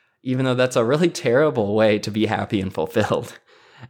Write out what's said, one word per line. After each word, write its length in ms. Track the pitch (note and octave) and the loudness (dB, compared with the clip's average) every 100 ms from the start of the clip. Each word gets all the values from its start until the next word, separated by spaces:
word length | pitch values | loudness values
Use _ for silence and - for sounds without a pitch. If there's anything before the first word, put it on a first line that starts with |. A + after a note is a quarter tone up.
| _ _ | _ _
even 220 | B2+ B2+ C3 | -6 -2 0
though 100 | B2 | 0
that's 180 | B2+ | 0
a 100 | B2+ | 2
really 260 | A#2 D3+ F3 | 0 2 0
terrible 640 | - A#2+ B2 D3+ B2 G2+ G#2+ | 0 0 2 2 0 0 2
way 240 | A2 G#2 | 4 2
to 100 | G#2+ | -2
be 160 | G#2 G#2 | -2 0
happy 340 | G2+ G2+ G#2+ | 0 0 -2
and 140 | F#2 | -4
fulfilled. 640 | - D#2 - G#2 E2 - - | -4 -2 -2 0 -2 -6 -16
<laughs> 60 | _ _ _ - | _ _ _ -20